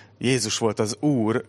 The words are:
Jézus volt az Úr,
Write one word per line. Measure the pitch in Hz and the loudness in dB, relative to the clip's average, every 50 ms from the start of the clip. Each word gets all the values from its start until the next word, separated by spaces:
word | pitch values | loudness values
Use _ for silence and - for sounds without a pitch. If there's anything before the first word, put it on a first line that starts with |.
| - - - - | -20 -20 -12 -4
Jézus | - 120 135 120 101 107 - - | 0 0 0 2 0 -2 -2 0
volt | 117 110 101 - | 0 0 0 0
az | 110 104 120 - | -2 -2 -2 -2
Úr, | - 151 143 120 107 107 117 127 - | 0 0 2 2 0 0 0 -2 -4